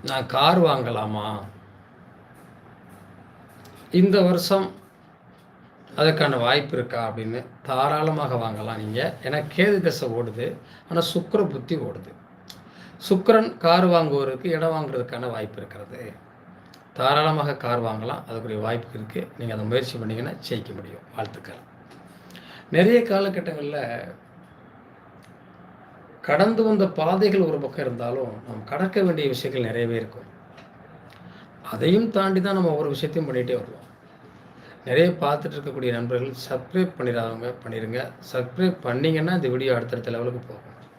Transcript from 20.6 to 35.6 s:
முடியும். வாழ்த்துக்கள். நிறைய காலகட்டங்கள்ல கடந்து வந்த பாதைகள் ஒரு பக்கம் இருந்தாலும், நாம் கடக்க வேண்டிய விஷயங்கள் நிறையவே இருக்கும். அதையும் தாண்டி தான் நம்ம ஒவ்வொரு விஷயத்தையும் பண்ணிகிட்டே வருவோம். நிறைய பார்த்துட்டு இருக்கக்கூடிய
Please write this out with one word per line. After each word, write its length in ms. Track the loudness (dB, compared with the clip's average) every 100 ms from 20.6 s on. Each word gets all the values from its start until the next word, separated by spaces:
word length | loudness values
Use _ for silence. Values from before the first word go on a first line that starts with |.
| -6 -14
முடியும். 240 | -14 -18 -14 -10
வாழ்த்துக்கள். 580 | -10 -10 -18 -20 -20 -20 -20 -20 -20 -20 -20 -20 -20 -20 0
நிறைய 280 | 6 8 6
காலகட்டங்கள்ல 1080 | 6 2 0 -2 -6 -6 -6 -6 -6 -8 -10 -16 -20 -20 -20 -20 -20 -20 -20 -20 -20 -20 -20 -20 -20 -20 -20 -20 -20 -20 -20 -12
கடந்து 420 | 0 4 4 4
வந்த 240 | 4 4 2
பாதைகள் 540 | 2 2 4 4 4
ஒரு 160 | 2 0
பக்கம் 260 | -4 -4 -4
இருந்தாலும், 460 | -4 -4 -4 -6 -8 -12
நாம் 160 | -14
கடக்க 380 | -8 -2 0 2
வேண்டிய 260 | 2 2 0
விஷயங்கள் 380 | -2 -4 -2 -2
நிறையவே 300 | 0 0 -2
இருக்கும். 280 | -4 -12 -18 -20 -20 -20 -20 -20 -20 -20 -20 -20 -20 -20 -20 -18 -12
அதையும் 400 | 0 4 4 4
தாண்டி 300 | 2 2 2
தான் 120 | 2
நம்ம 160 | 2 2
ஒவ்வொரு 200 | 2 -2
விஷயத்தையும் 440 | -2 -2 -2 -2
பண்ணிகிட்டே 200 | -2 -2
வருவோம். 300 | -4 -6 -16 -20 -20 -20 -20 -20 -20 -20 -20 -20 -16 0
நிறைய 240 | 4 4
பார்த்துட்டு 440 | 4 0 0 -4
இருக்கக்கூடிய 380 | -8